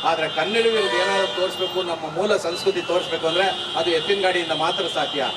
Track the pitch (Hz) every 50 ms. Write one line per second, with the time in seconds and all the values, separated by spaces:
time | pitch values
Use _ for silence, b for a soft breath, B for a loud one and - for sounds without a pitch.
0 | - 165 165 160 160 156 151 160 160 190 220 233 226 226 226 214 196 185 170 180
1 | 185 196 190 196 190 190 - 180 180 190 185 180 190 175 165 185 185 175 165 160
2 | 165 156 151 165 196 208 208 - - 165 175 196 - 196 180 175 - - 170 -
3 | - - 165 160 156 160 165 180 196 190 175 - - - - 160 165 175 165 160
4 | 156 190 202 196 190 185 180 175 170 160 160 147 156 165 - 202 196 160 - 135
5 | 135 - 139 143 123 101 -